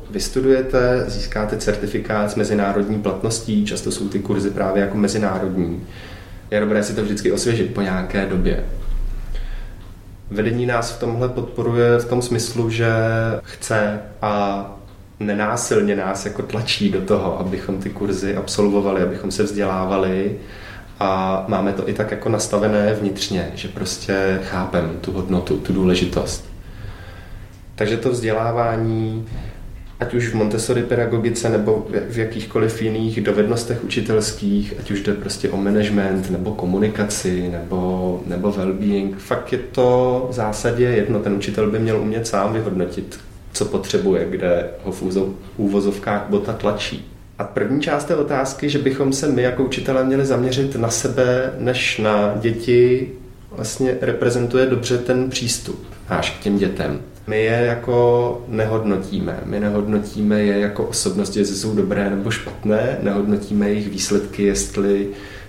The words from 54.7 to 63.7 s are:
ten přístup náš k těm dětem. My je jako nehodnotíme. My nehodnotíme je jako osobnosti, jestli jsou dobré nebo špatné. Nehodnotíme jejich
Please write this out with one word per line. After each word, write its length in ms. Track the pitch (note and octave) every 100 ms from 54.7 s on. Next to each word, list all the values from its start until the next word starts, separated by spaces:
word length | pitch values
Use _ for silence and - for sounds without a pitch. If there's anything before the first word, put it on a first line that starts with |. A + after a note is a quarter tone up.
| A#2+ A#2 B2
ten 320 | - B2+ C3
přístup 500 | - A#2 - - F2+ - - -
náš 200 | E2+ -
k 140 | -
těm 140 | G#2+ G2+
dětem. 440 | F#2 - D2+ D2 - - -
My 160 | A2
je 220 | A2 A#2 A#2+
jako 760 | A#2+ C3 A#2+ A#2+ A#2+ A#2+ - -
nehodnotíme. 920 | A2 A2 A2 G#2 F#2+ - F#2+ F2 - -
My 140 | G#2
nehodnotíme 840 | G#2 G#2 G#2 G#2+ G2+ G#2+ G#2 G#2
je 160 | G#2 G2+
jako 240 | G2+ -
osobnosti, 560 | A2+ A2+ G2+ F#2 F#2+ G#2+
jestli 160 | G2 G2
jsou 200 | A2 G#2
dobré 340 | F#2 G2+ G2
nebo 220 | G2 G#2
špatné. 640 | - - - G#2+ G#2+ B2 G#2
Nehodnotíme 680 | G#2 G2+ G2+ G2+ - G#2
jejich 200 | G2+